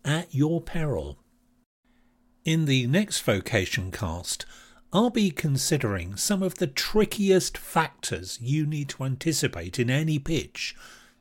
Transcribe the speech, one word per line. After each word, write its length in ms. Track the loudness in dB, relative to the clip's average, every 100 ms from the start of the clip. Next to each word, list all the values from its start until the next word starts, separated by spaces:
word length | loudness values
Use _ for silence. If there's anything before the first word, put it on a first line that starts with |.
at 300 | -4 -2 -2
your 260 | 0 2 2
peril. 580 | -2 -2 0 -2 -4 -10 _ _ _ _ _ _ _ _ _ _ _ _ -2
In 180 | 2
the 220 | 4 2 4
next 340 | 2 2 0
Vocation 680 | 0 0 2 0 2 -2 -4
Cast, 560 | -4 -4 -4 -6 -8 -10 -18 -20 -20 _
I'll 160 | 2 2
be 200 | 4 2
considering 840 | 2 0 0 2 0 0 -2 -4 -4
some 260 | 0 0
of 120 | 0
the 120 | -2 -4
trickiest 920 | -2 0 2 2 2 4 6 4 -4
factors 800 | -2 0 0 -2 -6 -6 -6 -8
you 240 | -2 0
need 240 | 0 -2 -6
to 140 | -6
anticipate 760 | -4 -2 -2 0 -2 -2 -6 -2
in 120 | 2
any 280 | 2 2 0
pitch, 560 | 0 -2 -4 -8 -10 -10 -18 -20 -20 _